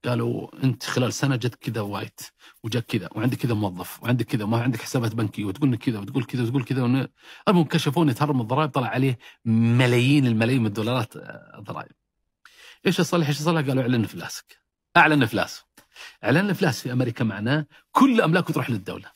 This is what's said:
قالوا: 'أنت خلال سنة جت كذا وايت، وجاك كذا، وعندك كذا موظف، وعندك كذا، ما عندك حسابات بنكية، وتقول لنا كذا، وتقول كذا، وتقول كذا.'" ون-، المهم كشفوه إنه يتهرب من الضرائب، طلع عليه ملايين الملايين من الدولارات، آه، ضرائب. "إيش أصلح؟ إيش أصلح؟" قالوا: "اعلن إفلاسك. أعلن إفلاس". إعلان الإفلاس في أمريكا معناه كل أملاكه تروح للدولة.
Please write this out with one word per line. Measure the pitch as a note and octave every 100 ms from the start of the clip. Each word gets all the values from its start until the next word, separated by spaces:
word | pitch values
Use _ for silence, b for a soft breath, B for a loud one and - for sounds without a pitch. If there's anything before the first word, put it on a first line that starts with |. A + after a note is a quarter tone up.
| B2+
قالوا: | A#2+ A#2 A#2+ C3 -
'أنت | C3+ A#2+
خلال | - - B2
سنة | - C#3 C3
جت | A#2+ -
كذا | - A#2
وايت، | G2+ G#2 A2+ - - _ B B
وجاك | A#2 A#2 -
كذا، | A2 F2 -
وعندك | A#2 B2
كذا | A#2
موظف، | G#2+ G#2 F2+ - -
وعندك | - B2 A#2
كذا، | G#2+ G#2
ما | A#2
عندك | A#2+ A2+
حسابات | - C3+ A2+ A2+
بنكية، | A2 - G2+
وتقول | F#2 C#3+
لنا | A#2+
كذا، | - A2
وتقول | G2+ C3+
كذا، | - B2
وتقول | A#2 C3+
كذا.'" | A#2+ C3+
ون-، | B2 C3 B2+ _ B B -
المهم | F3+
كشفوه | D3+ D#3+ D3 C#3
إنه | D#3+
يتهرب | A#2+ D3+ C3+
من |
الضرائب، | A2 B2+ D#3
طلع | C#3 A#2+
عليه | B2+ C3+ A#2+ B B A#2+
ملايين | A2+ A#2 A#2+ B2+ B2 B2 D3 B2+
الملايين | A2 A#2 C3
من | A2
الدولارات، | G#2 G#2+ B2 A#2+ -
آه، | - - - -
ضرائب. | G#2 - - _ _ _ _ _ _ B B B F#3+
"إيش | F3+
أصلح؟ | F3+ F3 D3
إيش | C#3+
أصلح؟" | D3+ E3 C3+
قالوا: | C3
"اعلن | A#2+ B2
إفلاسك. | G2+ F2 E2 - _ - _ _ _ F3
أعلن | D#3 D3+
إفلاس". | A2+ G#2 E2+ - _ _ B B B B
إعلان | G#2+ D3 G3+
الإفلاس | E3+ F3+ A#2
في | -
أمريكا | B2+ B2 -
معناه | A2+ G2+ G#2+ D3 D3+ b b
كل | - C#4 A3+
أملاكه | D#3+ F3+ E3
تروح | D3+ B2+
للدولة. | A2 F2+ F2+ -